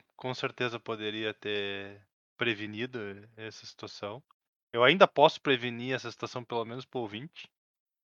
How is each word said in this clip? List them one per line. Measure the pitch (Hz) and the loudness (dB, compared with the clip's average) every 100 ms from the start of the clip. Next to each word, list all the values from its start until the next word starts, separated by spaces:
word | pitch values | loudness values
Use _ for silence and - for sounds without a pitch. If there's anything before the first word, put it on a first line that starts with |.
| _ - | _ -10
com | 127 127 | -6 -4
certeza | 131 - 123 117 | -4 -2 -4 -4
poderia | - 110 107 107 110 | -8 -6 -4 -4 -4
ter | 104 104 104 101 98 98 101 _ _ _ - | -6 -4 -4 -4 -6 -10 -14 _ _ _ -4
prevenido | 120 107 107 107 127 127 101 98 110 110 | -2 -2 -6 -8 -8 -8 -10 -12 -18 -16
essa | 110 - - | -14 -14 -18
situação. | - 104 - 101 117 - _ _ _ _ | -16 -16 -10 -10 -10 -16 _ _ _ _
Eu | 117 | 6
ainda | 123 185 196 | 8 10 8
posso | - 156 - | 8 6 6
prevenir | 147 127 120 117 123 131 | 0 0 0 -6 -4 -4
essa | 120 | -6
situação, | - 117 127 | -10 -10 -8
pelo | 120 120 | -6 -6
menos | 113 123 127 | -6 -10 -10
pro | 131 | -8
ouvinte. | 110 104 151 - - _ _ _ _ _ | -6 -8 -12 -16 -20 _ _ _ _ _